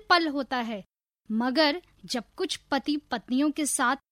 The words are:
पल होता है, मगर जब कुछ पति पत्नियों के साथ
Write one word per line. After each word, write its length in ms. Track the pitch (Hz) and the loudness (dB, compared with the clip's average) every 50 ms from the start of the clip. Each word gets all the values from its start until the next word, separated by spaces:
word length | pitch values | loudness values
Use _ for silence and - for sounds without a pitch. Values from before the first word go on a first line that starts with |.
| 427 - | 2 4
पल 180 | 370 349 330 | 4 4 4
होता 300 | 311 269 285 262 - 269 | 2 -2 -4 -4 -4 -4
है, 260 | 247 226 226 233 196 185 _ _ _ _ _ _ _ _ - | -4 -4 -4 -6 -8 -10 _ _ _ _ _ _ _ _ -4
मगर 500 | 214 220 240 262 247 311 311 285 302 359 - _ _ _ - | -2 -2 0 2 2 4 4 4 2 -2 -6 _ _ _ -10
जब 180 | 175 - 240 208 _ _ | -8 -6 -6 -6 _ _
कुछ 200 | - 370 311 - | -6 -6 -6 -6
पति 420 | - _ - 285 269 - - 294 | -8 _ -4 -4 -2 -2 -2 -4
पत्नियों 540 | 294 - - 254 226 - - 247 262 294 311 | -4 -4 -6 -8 -8 -4 -2 0 2 2 2
के 140 | 277 - 302 | 0 0 -2
साथ 300 | 262 - - 262 240 269 262 _ _ | -2 0 0 0 0 0 -2 _ _